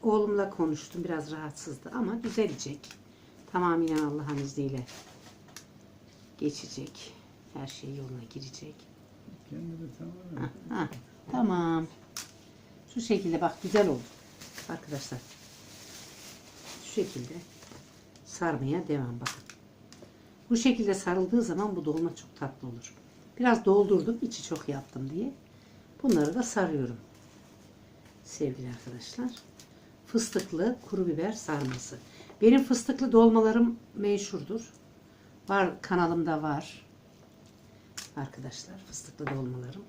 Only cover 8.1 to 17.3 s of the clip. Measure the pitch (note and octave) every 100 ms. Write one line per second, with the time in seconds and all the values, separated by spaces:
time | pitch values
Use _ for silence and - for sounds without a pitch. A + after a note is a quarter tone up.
8.1 | B2+ A#2 C#3 C3 - D3+ D3+ - - -
9.1 | - - - - D3 E3+ E3 D#3+ - E3
10.1 | F3+ F#3 D3 B2+ - - G3+ D#3+ - -
11.1 | - - B3+ A3 F3+ E3 E3 D#3+ - -
12.1 | - - - - - - - - B3 -
13.1 | G3+ F#3 E3 E3+ - F#3+ G#3 F#3+ B2+ A#2+
14.1 | - - - - - - E3 - C#3+ -
15.1 | B2 - - - - - - - - -
16.1 | - - - - - - - - - -
17.1 | C3 B2